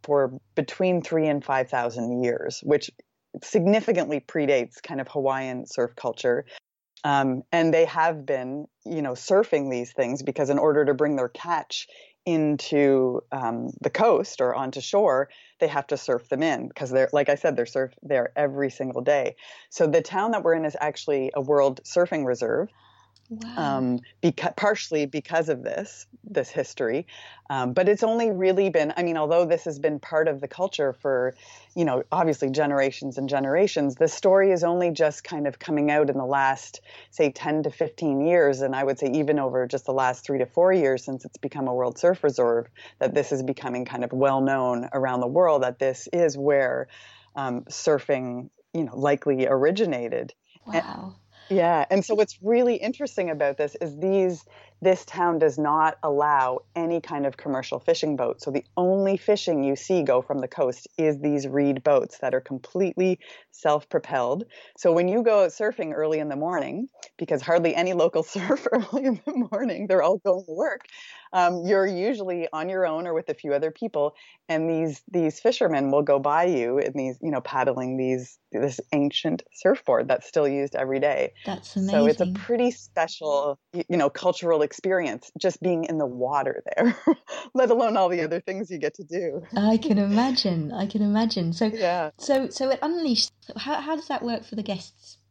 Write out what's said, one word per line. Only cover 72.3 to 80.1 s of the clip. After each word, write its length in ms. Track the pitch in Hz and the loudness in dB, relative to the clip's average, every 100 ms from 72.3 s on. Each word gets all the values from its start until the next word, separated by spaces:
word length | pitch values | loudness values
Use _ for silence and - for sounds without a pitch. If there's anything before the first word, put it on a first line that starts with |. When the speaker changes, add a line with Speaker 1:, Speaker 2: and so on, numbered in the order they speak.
| 175 165 | -4 -4
Speaker 1:
on 160 | 156 170 | -6 -4
your 160 | 190 180 | -2 0
own 200 | 156 175 | -2 -2
or 60 | |
with 160 | 160 160 | -4 -4
a 60 | |
few 180 | 147 151 | -6 -2
other 180 | 143 160 | 0 0
people, 440 | 156 - 151 147 - - _ - | -4 -6 -2 -2 -4 -20 _ -4
and 220 | 160 160 | -2 0
these, 320 | 160 160 139 - | 0 -2 -4 -4
these 280 | 180 160 - | -2 0 0
fishermen 520 | 226 - 190 147 139 | 0 2 2 2 2
will 100 | 139 | 2
go 180 | 147 139 | 4 2
by 260 | 143 151 | 4 2
you 340 | 180 151 120 135 | 2 2 0 0
in 160 | - | 0
these, 240 | 139 131 123 | -2 -6 -4
you 100 | 160 | -4
know, 120 | 139 | -4
paddling 560 | 123 135 131 127 127 131 | -2 0 0 0 -4 -2
these, 400 | 127 127 127 - _ | 0 -2 -4 -20 _
this 300 | - 139 131 - | -4 -4 -4 -4
ancient 480 | 147 143 - 160 165 - | 0 0 0 -4 -4 -8
surfboard 560 | - 190 269 - 120 | -2 0 2 2 0
that's 180 | 120 | 2